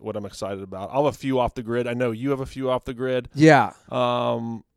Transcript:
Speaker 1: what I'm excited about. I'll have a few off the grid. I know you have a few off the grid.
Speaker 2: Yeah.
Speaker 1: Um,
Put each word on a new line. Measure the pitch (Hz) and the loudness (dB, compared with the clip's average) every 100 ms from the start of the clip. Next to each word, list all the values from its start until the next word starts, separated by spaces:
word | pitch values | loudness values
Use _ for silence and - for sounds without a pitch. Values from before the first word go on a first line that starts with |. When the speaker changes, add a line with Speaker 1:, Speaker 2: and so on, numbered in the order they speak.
Speaker 1:
what | 107 104 | -10 -8
I'm | |
excited | 101 - 101 101 | -8 -8 -8 -6
about. | 95 95 98 | -8 -10 -4
I'll | 131 | 0
have | 147 | 0
a | - | 0
few | 135 131 | -2 0
off | 120 | 0
the | - | -4
grid. | 113 120 120 | -4 -2 -2
I | |
know | 120 123 | -2 -2
you | 110 135 | -2 -2
have | 135 | -2
a | 131 | -4
few | 135 131 | -6 -2
off | 127 - | -2 -4
the | |
grid. | 120 127 127 123 | -6 -2 -2 -2
Speaker 2:
Yeah. | 139 156 139 101 - - | 6 8 8 6 -2 -8
Speaker 1:
Um, | 127 123 123 120 117 117 113 - | -2 0 0 -2 -2 -4 -10 -14